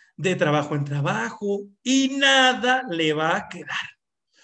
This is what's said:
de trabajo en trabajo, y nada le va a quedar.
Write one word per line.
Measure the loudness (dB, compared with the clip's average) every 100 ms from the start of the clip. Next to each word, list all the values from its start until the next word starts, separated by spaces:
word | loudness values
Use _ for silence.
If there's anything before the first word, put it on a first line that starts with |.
| _ -6
de | -2 0
trabajo | 2 2 0
en | -4
trabajo, | -4 -2 -2 -2 -6 -6 -6 -6 -8 _
y | 0 2 2 2
nada | 4 6 4 4 0 0 -2
le | -2 0
va | 2 0 -2
a | -4
quedar. | -12 -10 -10 -10 _ _ _ _ _